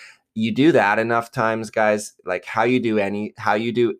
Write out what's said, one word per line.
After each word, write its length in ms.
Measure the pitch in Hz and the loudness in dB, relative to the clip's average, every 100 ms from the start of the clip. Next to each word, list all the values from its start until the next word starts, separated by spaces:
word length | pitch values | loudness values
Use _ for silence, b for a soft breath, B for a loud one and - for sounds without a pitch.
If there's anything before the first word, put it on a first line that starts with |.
| B B B 113 | B B B -6
You 160 | 113 | -4
do 200 | 110 151 | 2 4
that 260 | 131 101 107 | 4 2 0
enough 340 | 113 117 117 | 0 -2 -2
times, 380 | 131 110 110 110 | -2 -2 -2 -4
guys, 440 | - 107 107 107 _ - | 0 2 0 -4 _ -8
like, 180 | 90 | -8
how 200 | - 113 | -4 -2
you 160 | 117 127 | 2 2
do 180 | 113 107 | 2 0
any, 360 | 98 104 107 - | 0 -4 -8 -6
how 160 | 107 | -2
you 180 | 107 117 | -2 -2
do 280 | 117 117 | 0 0